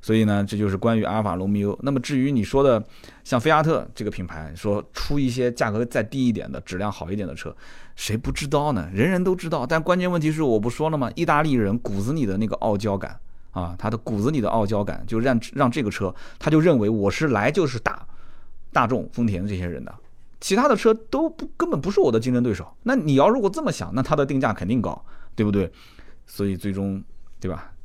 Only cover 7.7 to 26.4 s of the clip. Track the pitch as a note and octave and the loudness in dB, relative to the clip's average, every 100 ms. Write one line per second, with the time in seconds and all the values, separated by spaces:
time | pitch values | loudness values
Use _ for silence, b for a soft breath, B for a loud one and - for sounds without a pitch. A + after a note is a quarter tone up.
7.7 | B B - - G#2 - C3+ C#3+ D3 D3 | B B -10 -4 -4 -2 -6 0 0 2
8.7 | B2 D#2+ F#2+ D3 F#3 F#3 F3+ E3 D#3 B2+ | 0 -2 0 2 2 2 0 -2 -4 0
9.7 | D#3+ D3+ F3+ F3+ F3 D3+ D#3 D3 A2 A2+ | 0 2 2 2 2 0 2 2 2 2
10.7 | - D#3 D#3 B2 - E3+ D3 D3+ B2+ G2+ | -2 -2 0 -2 -2 2 4 4 4 2
11.7 | A2+ - G2 G#2 D#3+ A2+ F#2+ A2 G2 A2 | 0 -2 -2 -2 0 0 0 -2 0 0
12.7 | G#2 G#2 G2 - - - - - F#2 F2 | 0 0 -2 -4 -10 -14 -14 -10 -6 -6
13.7 | E2+ - A2+ - G#2+ A2+ D3+ G#2 A2+ G2+ | -4 -4 -4 -2 0 2 2 2 2 2
14.7 | G#2+ G2+ - - A2+ B2 A#2+ - C#3 C3 | 0 0 -4 -2 0 2 2 -2 0 2
15.7 | C3+ A2 - F#2+ - B B - D#3 E3 | 2 -2 -2 -4 -6 B B 2 4 6
16.7 | C#3 G#2 A2 G2 - D#3 A2 A2 D3+ D3+ | 4 4 2 2 2 2 2 2 2 0
17.7 | A#2 - - - b b b b b - | 0 -4 -6 -10 b b b b b -2
18.7 | D#3+ A#2 A#2+ D#2+ - A#2 F#2 G2+ F#2+ F2+ | 0 2 0 -2 0 0 0 -2 -4 -4
19.7 | C#2+ A#1 - - - - - - F#3+ C#4+ | -6 -10 -16 -18 -18 -18 -12 -2 2 4
20.7 | A#3 A3+ A3+ - C4+ D#4+ - - - E4+ | 6 6 4 2 0 0 -2 -12 -2 0
21.7 | G3+ D#3+ G3+ A#3 A2 A#2+ B2 B2 F2 D#2 | 0 2 4 6 4 2 2 2 0 -6
22.7 | - A#3 C4 D3+ C3+ D#3 B3+ G3 G#3 C#4 | -6 0 2 4 6 6 6 2 0 -2
23.7 | - F2+ G#2 C3+ D3 C#3 C#3 C3 G#2 F2+ | -2 -4 -2 0 2 2 2 0 0 0
24.7 | B2 F#2+ - - b b - G#2+ G2+ F2 | 0 0 -4 -12 b b 0 2 2 0
25.7 | B B B B B - - | B B B B B -18 -4